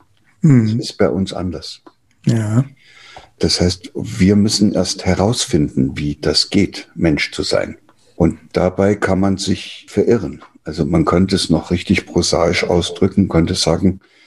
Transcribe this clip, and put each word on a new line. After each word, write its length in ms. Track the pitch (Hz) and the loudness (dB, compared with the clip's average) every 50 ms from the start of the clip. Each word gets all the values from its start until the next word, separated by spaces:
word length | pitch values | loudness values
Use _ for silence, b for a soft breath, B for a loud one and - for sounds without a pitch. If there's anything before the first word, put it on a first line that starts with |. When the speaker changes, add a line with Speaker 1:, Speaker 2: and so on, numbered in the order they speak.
| _ _ _ _ _ _ _ _ | _ _ _ _ _ _ _ _
Speaker 1:
Mhm. 360 | - 165 139 123 110 107 110 120 | 4 6 6 6 6 4 0 -2
Speaker 2:
Das 120 | - - | -4 -6
ist 60 | - - | -2 0
bei 120 | 104 80 | 0 0
uns 240 | 64 87 98 90 - | 2 0 -2 -4 -4
anders. 480 | - 85 90 80 76 - - - - _ - _ _ _ _ _ _ - | -6 -6 -6 -8 -8 -12 -14 -18 -18 _ -20 _ _ _ _ _ _ -2
Speaker 1:
Ja. 380 | - 120 113 110 104 107 117 143 - B B B B B B B B B B B B B _ | -2 -2 0 -2 0 0 0 0 0 B B B B B B B B B B B B B _
Speaker 2:
Das 200 | - 85 - - | -2 0 0 2
heißt, 300 | 90 90 87 - - - - | 2 0 0 -2 -8 -12 -12
wir 440 | - - - - - 90 92 104 104 | -10 -10 -8 -2 2 4 4 6 6
müssen 340 | 101 107 - - 104 104 - | 4 2 2 2 2 2 2
erst 320 | - 90 - - - - | 0 -2 -2 -4 -4 -2
herausfinden, 840 | 92 92 85 92 104 123 - - - - 85 73 69 - 67 65 67 65 67 | -2 0 2 2 0 0 -2 -2 -2 0 0 0 0 0 -2 -2 -2 -2 -4
wie 180 | 73 73 73 - | -6 -6 -6 -4
das 300 | - - 76 76 - - | -4 -2 0 0 -2 0
geht, 380 | - 98 98 - - - - - _ | 0 0 0 0 -2 -10 -16 -16 _
Mensch 360 | - 85 82 76 71 - - - | -2 0 0 0 0 -2 -6 -6
zu 100 | - - | -8 -4
sein. 340 | - - 50 50 50 - - _ _ _ _ _ _ _ | -2 -2 -2 -2 -4 -8 -16 _ _ _ _ _ _ _
Und 240 | - 85 82 85 - - - - | 0 0 0 0 -2 -10 -6 -2
dabei 420 | 87 85 90 87 - 98 98 104 | 0 0 0 0 0 0 0 2
kann 240 | 98 - - 95 92 | 0 0 0 0 0
man 180 | 98 98 95 92 | 0 0 -2 -2
sich 480 | - - 98 92 - - - - - - | -2 -4 -4 -4 -6 -12 -16 -20 -20 -6
verirren. 520 | - - 92 82 113 117 95 69 67 73 - - _ - _ | -2 0 2 2 2 0 0 -4 -10 -12 -18 -20 _ -18 _
Also 220 | - 76 82 80 | -12 -6 -4 -2
man 180 | 71 85 85 78 | 0 2 2 2
könnte 320 | - - 87 92 95 101 | 2 2 2 2 2 0
es 140 | 90 - - | -2 0 0
noch 220 | 85 78 - - | 0 -2 0 -2
richtig 340 | 90 87 - - 98 - - | -4 -4 0 0 0 0 0
prosaisch 580 | - - 87 85 - - 73 85 82 87 - - | -2 -4 -2 -2 0 0 0 2 0 0 0 -2
ausdrücken, 640 | - 90 87 87 - - - - 98 - - 98 85 | 0 0 0 0 -2 -2 -2 -2 0 2 2 0 2
könnte 280 | - 82 82 85 92 | 2 2 2 2 0
sagen, 440 | - - - 82 82 92 95 92 98 b b b b b | -2 0 0 0 2 0 0 -2 -2 b b b b b